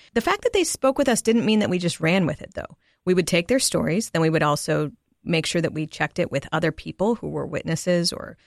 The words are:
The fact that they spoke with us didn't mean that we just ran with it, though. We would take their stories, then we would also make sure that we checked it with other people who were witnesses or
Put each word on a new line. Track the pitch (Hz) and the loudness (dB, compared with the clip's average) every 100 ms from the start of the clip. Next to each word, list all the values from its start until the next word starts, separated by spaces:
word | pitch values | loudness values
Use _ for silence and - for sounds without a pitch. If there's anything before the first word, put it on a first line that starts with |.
| - | -4
The | 233 | -2
fact | 277 403 | 0 0
that | 480 | 2
they | 403 | 2
spoke | 330 - 269 269 | 0 0 0 2
with | 277 | 2
us | 226 | 2
didn't | - 226 214 | 2 2 4
mean | 220 | 2
that | 202 | 2
we | 180 | 0
just | 175 - | 0 0
ran | 160 190 170 | 2 2 2
with | - | -2
it, | - | -8
though. | - - - _ _ | -12 -12 -14 _ _
We | - | 0
would | 180 165 | 2 4
take | 175 175 | 2 2
their | 262 | 0
stories, | - 165 156 175 - | 2 0 0 -2 -2
then | 165 | 2
we | 160 | 2
would | 160 | 4
also | 151 147 - 151 151 - _ _ - | 2 0 0 -2 -2 -8 _ _ -2
make | 165 156 | 0 0
sure | 175 | 0
that | 160 | -2
we | 156 156 | -4 -8
checked | - 151 - | -4 -4 -2
it | 170 | -2
with | 139 - | -2 -4
other | 160 165 | -2 -2
people | - 165 - 196 233 | -4 -10 -2 -2 -2
who | 151 | -4
were | 151 135 | -6 -6
witnesses | - - 165 - 175 175 | -6 -4 -4 0 0 0
or | - - - | -4 -12 -16